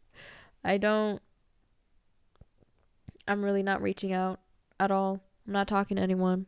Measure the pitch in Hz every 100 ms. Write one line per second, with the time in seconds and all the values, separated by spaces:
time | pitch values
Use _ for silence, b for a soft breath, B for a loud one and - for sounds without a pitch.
0 | _ - - - - _ 175 196 208 214
1 | 214 196 _ _ _ _ _ _ _ _
2 | _ _ _ _ - _ _ _ _ _
3 | - - - 202 202 196 196 196 202 196
4 | 190 185 185 185 _ _ _ - 196 196
5 | 190 196 _ _ - 196 196 202 202 196
6 | 185 185 185 185